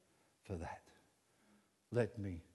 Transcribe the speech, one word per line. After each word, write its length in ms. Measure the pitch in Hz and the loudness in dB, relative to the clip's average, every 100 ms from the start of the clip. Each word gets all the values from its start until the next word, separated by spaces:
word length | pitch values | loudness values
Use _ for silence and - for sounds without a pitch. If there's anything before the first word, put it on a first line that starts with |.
| - - - - | -20 -20 -20 -20
for 120 | - 90 | -6 -4
that. 280 | 78 - - - - - _ - - - - _ _ | -2 -6 -12 -20 -20 -20 _ -20 -20 -20 -20 _ _
Let 260 | 117 107 107 | 4 4 2
me 220 | 98 87 - | -2 -2 -8